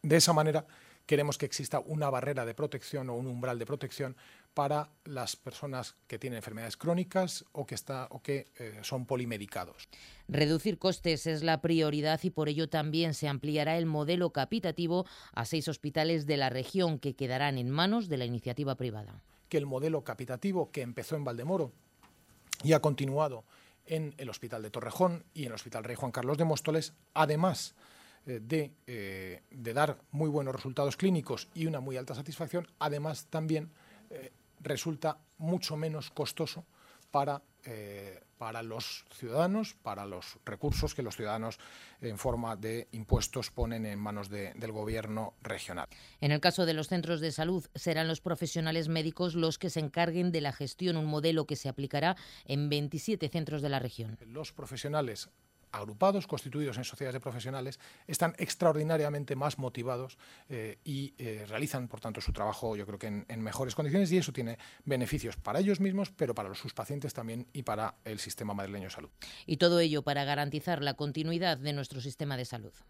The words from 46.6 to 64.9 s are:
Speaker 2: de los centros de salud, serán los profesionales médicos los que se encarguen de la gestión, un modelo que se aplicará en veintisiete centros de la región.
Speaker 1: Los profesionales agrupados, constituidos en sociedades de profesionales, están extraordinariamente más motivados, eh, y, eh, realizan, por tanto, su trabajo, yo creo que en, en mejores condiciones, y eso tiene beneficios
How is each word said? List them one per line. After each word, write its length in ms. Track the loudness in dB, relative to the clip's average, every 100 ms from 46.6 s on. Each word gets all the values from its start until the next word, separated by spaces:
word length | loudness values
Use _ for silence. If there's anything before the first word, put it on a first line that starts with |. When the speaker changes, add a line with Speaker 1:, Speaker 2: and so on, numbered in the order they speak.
| 2
Speaker 2:
de 80 |
los 140 | 2 0
centros 320 | 0 0 0
de 100 | 0
salud, 340 | 0 0 0 -2 -4
serán 320 | 0 2 0
los 120 | 0
profesionales 680 | -2 -2 -2 0 0 0 2
médicos 480 | 2 0 0 0 2
los 220 | 2 2
que 120 | -2
se 100 | 0
encarguen 520 | 0 2 2 4 2
de 80 | 2
la 120 | 0
gestión, 440 | -2 -6 0 2 2
un 100 | 2
modelo 400 | 4 4 2 0
que 100 | -2
se 120 | -2
aplicará 480 | -4 -2 2 2 2 -8 -18 -2
en 220 | 0 2
veintisiete 600 | 2 0 -2 -2 0 0
centros 340 | -2 -2 -2
de 60 | 0
la 100 | 0
región. 400 | -2 -6 -8 -8 -12
Speaker 1:
Los 260 | -10 -10
profesionales 800 | -10 -10 -6 0 0 0 -4 -12 _ _ _ _
agrupados, 580 | -8 -8 4 6 6 -2
constituidos 500 | -6 -4 -2 -2 -2
en 60 |
sociedades 300 | -6 -6 -4
de 60 | -4
profesionales, 600 | -6 -6 -6 -4 -6 -8 -18 -20 -6
están 300 | 2 2 2
extraordinariamente 960 | -4 6 6 6 4 4 4 0 -2
más 240 | 0 0 0
motivados, 600 | -4 -4 -4 -4 -6 -12 -20 -20 -10
eh, 300 | -8 -8 -8
y, 300 | -6 -4 -4 -6
eh, 280 | -6 -6 -4
realizan, 400 | -2 0 -2 -4
por 100 | -6
tanto, 220 | -6 -2
su 120 | -2
trabajo, 440 | 0 0 0 -2 -2
yo 100 | -4
creo 100 | -6
que 120 | -4
en, 180 | -4 -4
en 160 | -6
mejores 320 | -4 -2 -2
condiciones, 380 | 0 2 4 6
y 60 | 4
eso 140 | 2
tiene 240 | -4 -6 -6 -14 -12
beneficios 520 | 0